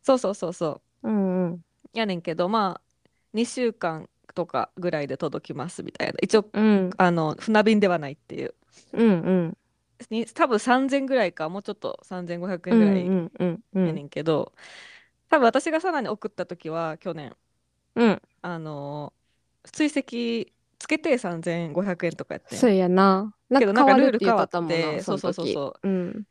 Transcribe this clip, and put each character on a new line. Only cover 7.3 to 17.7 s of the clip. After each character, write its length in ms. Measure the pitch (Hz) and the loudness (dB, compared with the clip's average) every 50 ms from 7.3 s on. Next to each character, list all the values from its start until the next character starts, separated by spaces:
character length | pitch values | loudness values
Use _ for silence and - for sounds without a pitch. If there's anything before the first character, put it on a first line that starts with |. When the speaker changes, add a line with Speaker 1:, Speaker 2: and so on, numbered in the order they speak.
| - - | -4 -6
Speaker 1:
船 240 | - - 220 214 214 | -4 2 2 4 4
便 160 | 214 226 208 | 6 4 4
で 80 | 202 190 | 4 2
は 100 | 175 165 | 2 0
な 100 | 147 139 | -4 -8
い 40 | 147 | -12
っ 40 | |
て 200 | _ _ _ - | _ _ _ -10
い 80 | - 135 | -8 -8
う。 100 | - - _ _ _ _ - _ _ - | -10 -10 _ _ _ _ -20 _ _ -2
Speaker 2:
う 100 | - 233 | 2 4
ん 60 | 226 196 170 165 | 4 4 2 2
う 100 | - 190 185 170 160 | 2 2 2 2 -2
ん。 100 | - _ _ _ _ _ _ _ _ _ - _ | -6 _ _ _ _ _ _ _ _ _ -16 _
Speaker 1:
に、 160 | 220 220 233 | -8 -8 -8
多 200 | - - - 330 | -8 -2 -2 0
分 120 | 302 254 - | 2 2 0
三 300 | - 262 247 254 269 269 | 2 2 2 2 2 0
千 180 | 262 277 269 | 0 -2 -2
ぐ 80 | 262 269 | 0 0
ら 120 | 254 214 | 0 0
い 60 | 175 170 | 0 -2
か、 160 | - 156 156 | -6 -8 -6
も 100 | 180 196 | -6 -8
う 40 | 208 | -10
ち 80 | - | -10
ょ 40 | 208 | -12
っ 20 | |
と 240 | _ - - - - _ | _ -8 -10 -10 -10 _
三 220 | - 190 185 175 | -12 -10 -10 -8
千 140 | 170 175 175 | -8 -8 -8
五 60 | 175 | -6
百 240 | 185 185 170 - 180 | -6 -6 -6 -2 2
円 80 | 226 226 | 4 4
ぐ 60 | 214 | 6
ら 80 | 202 196 | 6 4
い 140 | 190 180 | 2 0
Speaker 2:
う 40 | 180 | 0
ん 0 | |
う 40 | 190 | 0
ん 180 | 185 170 - _ - | 0 -2 -4 _ -4
う 60 | 175 | -2
ん 180 | 180 165 - - _ - | -2 -2 -4 -12 _ -2
う 60 | 190 185 | 0 0
ん。 40 | 170 | 0
Speaker 1:
や 40 | 156 | -2
ね 100 | 151 143 | -4 -10
ん 60 | 143 | -10
け 140 | - 147 147 | -10 -6 -2
ど、 300 | 165 156 143 - - _ _ - - - - - - - - _ _ _ _ _ _ | 0 0 0 -2 -6 _ _ -20 -20 -20 -20 -20 -20 -20 -20 _ _ _ _ _ _
多 100 | - 311 | 2 4
分 60 | 254 | 4
私 260 | 233 226 262 - 339 | 4 2 2 -2 0
が 100 | 311 320 | -4 -2
サ 120 | 339 381 330 | -2 -2 -4
ナ 80 | 294 | -4
に 80 | 233 175 | -4 -4
送 200 | 208 208 - 214 | -6 -8 -8 -12
っ 20 | |
た 160 | _ - 180 | _ -8 -10
時 240 | - 185 170 _ 160 | -10 -10 -12 _ -8
は、 260 | 156 165 165 160 156 160 | -6 -6 -6 -6 -8 -8
去 140 | _ 196 165 | _ -10 -10
年、 220 | 160 147 131 - _ _ _ _ _ _ _ | -10 -12 -14 -16 _ _ _ _ _ _ _